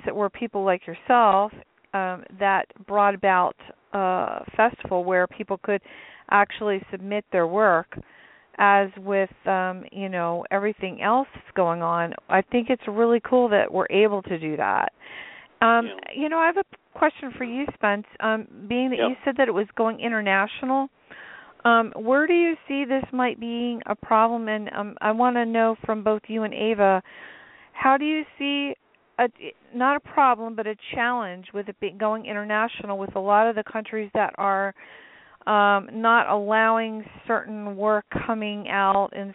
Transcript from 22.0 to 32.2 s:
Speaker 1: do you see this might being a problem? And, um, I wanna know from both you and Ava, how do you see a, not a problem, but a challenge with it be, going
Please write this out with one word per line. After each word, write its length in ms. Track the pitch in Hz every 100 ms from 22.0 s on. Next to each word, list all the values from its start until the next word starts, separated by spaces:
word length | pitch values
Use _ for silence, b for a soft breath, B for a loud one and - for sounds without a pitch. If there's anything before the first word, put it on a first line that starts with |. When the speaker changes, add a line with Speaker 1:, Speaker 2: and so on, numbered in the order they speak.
| 220 269 311
Speaker 1:
do 60 |
you 220 | 349 339 320 -
see 160 | 277
this 200 | 262 269 262
might 280 | 254 247 -
being 420 | 233 233 240 233 -
a 100 | 208
problem? 500 | - 220 226 233 220
And, 240 | 214 208
um, 240 | - 208 -
I 100 | 214
wanna 340 | 220 247 240 233
know 280 | 226 226 220
from 200 | - 220
both 180 | 208 214 -
you 160 | 220
and 100 | 214
Ava, 480 | - 214 214 196 185 - B B B B B B
how 240 | - 269 269
do 80 |
you 200 | 302 311 294 -
see 380 | 285 285 285 - _ _ _ -
a, 100 | 240 - - - _
not 220 | 240 254 285
a 40 |
problem, 540 | - - 269 220 226
but 140 | 220 214
a 80 | 214 -
challenge 580 | - 240 247 202 180 185
with 160 | 202 208
it 120 | 196
be, 100 | 202
going 360 | 190 214 220